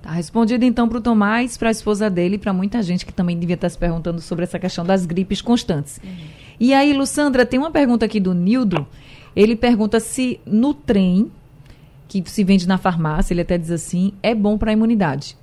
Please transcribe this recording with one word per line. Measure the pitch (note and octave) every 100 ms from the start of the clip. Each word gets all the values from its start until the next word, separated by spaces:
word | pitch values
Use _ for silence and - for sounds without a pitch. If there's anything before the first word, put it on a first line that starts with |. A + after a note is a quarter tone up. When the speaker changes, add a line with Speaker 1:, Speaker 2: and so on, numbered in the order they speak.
Speaker 1:
Tá | -
respondido, | E3 E3 A3 A#3 B3
então, | B3 A#3 A#3
pro | A#3
Tomás, | A#3 A3+ G3+ A3+ B3 -
pra | A3+
esposa | A3+ - G#3 G#3+
dele | F3 F3 G3+
e |
pra | G3+
muita | F#3 G3 A#3+
gente | F#3+ F3+
que | -
também | - F3 E3+
devia | E3+ E3+
tá | F3
se | -
perguntando | E3+ E3+ E3+ E3+
sobre | - E3+
essa | F3 F3
questão | F3+ -
das | F3 F#3+
gripes | F3+ E3+ F#3 G3+
constantes. | - A#3 - D#3+ C#3+ -
Speaker 2:
Uhum. | F#3+ F3+ D#3 - - -
Speaker 1:
E | A#3+
aí, | C4+ C#4+
Lussandra, | C#4 C4+ - D4 B3+
tem | A#3+ B3+
uma | D#4
pergunta | D#4 C#4 A#3+ A3
aqui | G#3+
do | F#3
Nildo. | F3+ F3 B3 A#3 F3 C#3+ - - - - -
Ele | G#3+
pergunta | A3+ A#3+ A#3+ G#3+ A3+
se | A3+ - B3+ - -
no | G#3+ C4
trem, | D4 - G3+ F#3 F3+ C4 - - - - - - - -
que | G3 E3+
se | -
vende | F#3+ G3 F3
na | F#3
farmácia, | F#3+ E3 D#3 D3+ D#3+
ele | F3
até | E3+ F3
diz | D#3+
assim, | E3+ - F3 F#3+ -
é | F3+
bom | A3+ G3+ G#3+
pra | A3+
imunidade. | G#3+ A3+ A#3 F3 C3+ - -